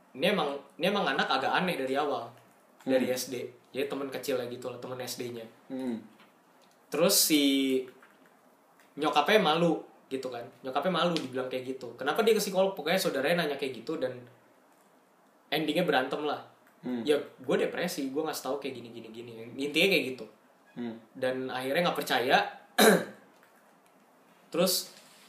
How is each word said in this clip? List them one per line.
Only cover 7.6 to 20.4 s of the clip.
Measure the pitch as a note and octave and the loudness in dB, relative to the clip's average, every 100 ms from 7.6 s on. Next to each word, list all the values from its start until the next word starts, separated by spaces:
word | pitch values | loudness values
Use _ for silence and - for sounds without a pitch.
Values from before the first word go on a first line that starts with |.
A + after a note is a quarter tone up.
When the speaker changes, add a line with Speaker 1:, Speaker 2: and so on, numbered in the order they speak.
| C3+ C3 B2+ - - _ _ _ _ _ _ _ _ C#3+ | 2 0 -2 -12 -20 _ _ _ _ _ _ _ _ -4
Speaker 1:
nyokapnya | D3+ D3+ D3 G#3 | 0 2 6 6
malu | D#3+ E3 E3+ D3+ - - - | 6 4 2 0 -6 -20 -10
gitu | C3 B2+ | -8 -6
kan, | A#2+ B2 - | -10 -12 -12
nyokapnya | C3 C#3+ F#3 | -6 -2 0
malu | E3 F3 | 2 2
dibilang | D#3 C3 B2+ B2+ | 0 -2 -6 -4
kayak | B2+ B2+ B2+ | -4 -6 -8
gitu. | A#2 | -10
Kenapa | - C3+ G#3 | -6 -2 2
dia | A3 | 4
ke | G#3 | 4
psikolog? | G3 F#3 F#3+ | 2 2 2
Pokoknya | - D3 F#3 | 2 0 0
saudaranya | E3 C3+ D3 F3 | 0 0 2 2
nanya | D#3 C#3 | 0 -2
kayak | C3+ A2+ | -6 -6
gitu | - C#3+ | -6 -4
dan | B2+ B2 - - _ _ _ _ _ _ _ _ _ _ _ | -4 -6 -16 -20 _ _ _ _ _ _ _ _ _ _ _
endingnya | D3+ D3+ D#3+ | -4 0 0
berantem | E3+ C3+ C3+ D3 | 2 2 0 -2
lah. | D3+ A#2+ - _ _ _ | -4 -6 -10 _ _ _
Speaker 2:
Hmm. | B2+ B2 | -6 -2
Speaker 1:
"Ya | C#3+ C#3+ | 2 2
gue | - - B2+ F3+ | 0 -8 -2 0
depresi, | - C3 F3 D3+ C3+ | 0 -2 -4 -4 -4
gue | C#3 | -4
ngasih | D#3 C#3 | -4 -4
tahu | C3 C#3+ | -4 -4
kayak | C3+ A#2+ | -6 -10
gini, | A#2+ | -12
gini, | A2+ A2 | -14 -14
gini." | A#2 A#2+ A2+ A#2+ C3 | -14 -14 -14 -12 -6
Intinya | C#3+ D#3 F#3+ | -2 2 4
kayak | D#3+ B2+ C3 | 4 0 -6
gitu. | - - | -14 -20